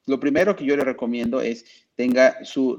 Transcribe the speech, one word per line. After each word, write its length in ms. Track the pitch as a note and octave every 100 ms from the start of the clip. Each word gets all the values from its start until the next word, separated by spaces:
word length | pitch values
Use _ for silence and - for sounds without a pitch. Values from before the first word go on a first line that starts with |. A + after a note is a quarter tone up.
| -
lo 140 | C3+
primero 340 | C#3+ D3 F#3
que 120 | G3 C#3
yo 100 | C#3+
le 80 |
recomiendo 560 | C3 B2+ A#2+ A#2+ A#2 C3
es 240 | A#2 A#2 - - _ -
tenga 480 | B2 B2 G#3+ -
su 320 | - C#3 C3